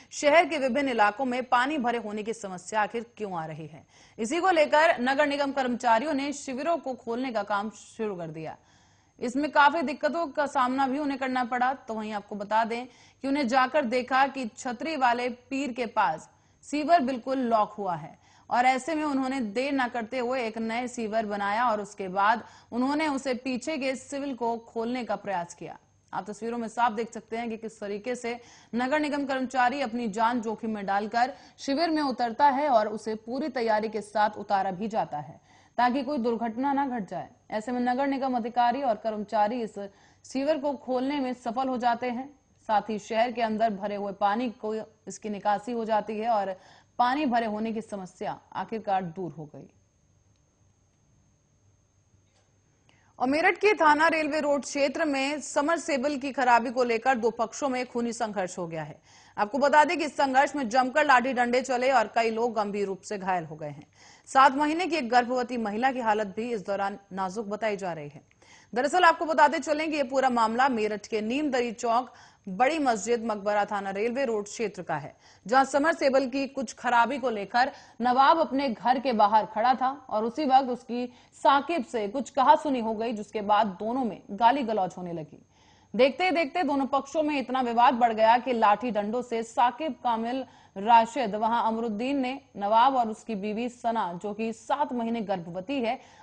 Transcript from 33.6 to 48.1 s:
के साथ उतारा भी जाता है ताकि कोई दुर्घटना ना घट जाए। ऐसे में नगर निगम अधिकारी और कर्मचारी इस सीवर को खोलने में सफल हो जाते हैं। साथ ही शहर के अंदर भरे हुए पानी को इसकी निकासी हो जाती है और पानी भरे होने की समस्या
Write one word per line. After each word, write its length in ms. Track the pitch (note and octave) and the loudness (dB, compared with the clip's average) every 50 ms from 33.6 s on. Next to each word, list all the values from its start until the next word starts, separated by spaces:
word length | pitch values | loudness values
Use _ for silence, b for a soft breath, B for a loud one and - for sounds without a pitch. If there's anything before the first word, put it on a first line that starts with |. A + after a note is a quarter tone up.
| A#3 A3+ G#3+ G#3+ G#3+ G#3+ | 0 0 0 0 0 -2
के 120 | G#3+ G#3+ | -4 -6
साथ 360 | G3+ - - A3 G#3 A3 G#3+ G#3 | -8 -6 0 0 0 0 0 -4
उतारा 340 | G3+ - G#3 F#3+ F#3+ G3 F3+ | -2 0 0 0 0 0 -2
भी 140 | E3+ A3 G#3+ | -4 -6 -4
जाता 280 | G#3+ G#3 E3+ - - D3 | -2 -2 -2 -2 -6 -8
है 200 | B2+ C#3+ - - b b b b b b b - | -10 -12 -16 -20 b b b b b b b 2
ताकि 260 | A#3+ B3 A#3+ C#4+ B3+ | 2 2 2 0 -2
कोई 140 | B3 D4+ C#4+ | -2 -2 -2
दुर्घटना 540 | A3 A#3+ A#3 A3 A#3 A#3 G#3+ A#3+ C4 C#4+ C#4 | 0 0 0 0 -2 -4 -4 -2 -2 0 0
ना 120 | C4+ C#4+ C4+ | 0 0 -2
घट 220 | B3 A#3 F#3+ - | -2 -6 -6 -6
जाए। 200 | F#3 E3 C3 - - _ _ _ | -8 -8 -8 -10 -12 _ _ _
ऐसे 200 | G3+ G#3+ G#3+ B3+ | -6 -6 -4 -4
में 80 | B3 B3 | -2 -2
नगर 260 | B3 B3 B3 B3+ C#4 C#4 | 0 0 0 0 0 0
निगम 280 | C#4 C4 C4+ C4 B3+ | 0 0 -2 -2 -2
अधिकारी 460 | A#3+ G#3+ A#3+ A3+ B3 A#3+ A#3+ A#3+ C#4 | -2 -2 -2 0 2 2 2 2 0
और 140 | C#4+ B3+ G#3+ G#3 | 0 -2 -2 -2
कर्मचारी 640 | - A3+ G#3+ G#3 G#3 G#3 A3+ G#3+ G#3 G#3+ B3 B3 | -2 -4 -4 -4 -6 -4 0 0 2 2 0 -2
इस 120 | A3+ G#3 - G3 G3+ G3 b b b b b b b | -6 -6 -8 -10 -12 -12 b b b b b b b
सीवर 320 | - - C4 C#4 D4 D#4+ C#4 | -8 -4 -2 0 0 0 0
को 160 | B3+ D4 C#4 | 0 -2 -4
खोलने 440 | - - A#3+ B3+ B3 B3+ C4+ D4 C#4+ | -4 -4 -4 -2 -2 0 0 -2 -2
में 140 | C4 B3+ B3+ | -2 -2 -4
सफल 320 | - - A#3+ G#3 B3+ C4 C4 | -6 -6 -6 -4 -2 -2 -2
हो 100 | B3+ A#3 | -2 0
जाते 300 | A#3+ A#3+ A#3+ A3+ B3 B3 | 2 0 0 0 -2 -4
हैं। 200 | A#3+ A#3+ C4 C#4+ - _ _ _ _ _ _ - | -4 -6 -8 -10 -16 _ _ _ _ _ _ 0
साथ 200 | A3 G3+ G3+ - | 0 0 0 0
ही 100 | A3 G3+ | -4 -6
शहर 320 | - - A3+ A3 A#3+ B3+ | -6 -4 0 0 0 0
के 100 | A3 A#3 | 0 -2
अंदर 280 | A#3 A3 A3 G#3 A3+ A3+ | -2 -2 0 0 0 0
भरे 240 | G3+ F#3 G3 G3+ G#3 | 0 -2 -4 -6 -6
हुए 160 | G3+ G3+ G3+ F#3+ | -4 -6 -6 -4
पानी 360 | - G#3 G3+ G3+ A3+ B3+ A#3 G#3 - | 0 0 0 2 0 -2 -4 -4 -6
को 160 | - G#3+ A3 | -6 -6 -6
इसकी 560 | A3 - - _ _ _ G3 F#3 - - G#3+ | -6 -8 -10 _ _ _ -14 -14 -10 -8 -8
निकासी 420 | G#3 G3 F3 G#3 G#3 G3 - B3 | -8 -4 -2 0 -2 0 -2 -4
हो 140 | A#3+ A#3 A3+ | -6 -4 -2
जाती 320 | G#3+ A3 G#3+ G#3 A3 A3 G#3 | 0 0 0 0 -2 -6 -4
है 100 | A3 A#3+ | -2 0
और 260 | A3+ G#3 G3 F#3+ F#3+ F#3 b b b b b b _ - | 0 0 0 -2 -6 -10 b b b b b b _ 0
पानी 260 | A#3+ B3 C4 D4 D#4 | 2 2 2 2 0
भरे 200 | B3+ A#3 A#3+ A#3 A3 | 0 0 0 0 0
होने 240 | G#3 G#3+ A3 A3+ G#3+ | -2 -4 -4 -4 -4
की 80 | A3+ | -6
समस्या 580 | G#3+ - G#3+ G3 F#3 F3 | -8 -8 -10 -12 -12 -14